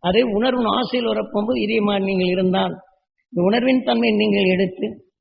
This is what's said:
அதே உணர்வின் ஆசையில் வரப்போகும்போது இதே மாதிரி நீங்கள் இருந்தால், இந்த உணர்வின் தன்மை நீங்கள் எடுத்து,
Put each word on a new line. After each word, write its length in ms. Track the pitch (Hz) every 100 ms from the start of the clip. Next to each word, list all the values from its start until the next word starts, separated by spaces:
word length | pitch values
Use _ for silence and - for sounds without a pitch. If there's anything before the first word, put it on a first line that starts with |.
அதே 180 | 175 196 247
உணர்வின் 360 | 202 254 254 220
ஆசையில் 400 | 202 247 247 226
வரப்போகும்போது 480 | 214 214 208 214 254
இதே 160 | 208 226
மாதிரி 260 | 208 202 190
நீங்கள் 260 | 190 185
இருந்தால், 400 | 185 185 185 190 170 - _ _ _ _
இந்த 80 | 240
உணர்வின் 380 | 180 233 254 262 -
தன்மை 240 | 233 233
நீங்கள் 340 | 208 214 202 185
எடுத்து, 360 | 185 190 185 208 233 _ _